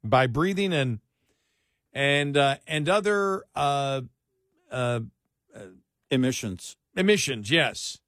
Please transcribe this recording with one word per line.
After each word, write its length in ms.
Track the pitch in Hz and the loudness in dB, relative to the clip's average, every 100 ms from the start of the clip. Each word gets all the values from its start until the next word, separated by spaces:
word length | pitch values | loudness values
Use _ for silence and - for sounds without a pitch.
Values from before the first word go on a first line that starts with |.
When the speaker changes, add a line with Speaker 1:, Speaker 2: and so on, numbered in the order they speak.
Speaker 1:
By 240 | 113 127 131 | 2 2 4
breathing 460 | 120 180 196 196 | 2 0 0 0
and, 260 | 160 131 110 _ _ _ _ _ _ _ _ _ | 0 0 -4 _ _ _ _ _ _ _ _ _
and, 420 | 135 139 143 143 143 | -2 2 2 2 4
uh, 200 | 139 135 - | 2 0 -4
and 220 | 156 151 | -2 2
other, 560 | 202 208 202 196 190 - - | 2 2 0 0 -2 -6 -2
uh, 460 | 143 143 139 135 123 _ _ _ _ _ _ | 0 0 -2 -4 -6 _ _ _ _ _ _
uh, 300 | 127 123 120 113 _ _ _ _ - | -4 -2 -2 -4 _ _ _ _ -20
uh, 40 | 95 92 _ _ _ | -20 -20 _ _ _
Speaker 2:
Emissions. 640 | 131 127 127 113 92 - - _ - | 0 0 -2 -6 -8 -12 -20 _ -2
Speaker 1:
Emissions, 540 | 190 208 - 120 104 | 2 2 2 -4 0
yes. 480 | 160 131 95 - - | 2 2 -2 -12 -12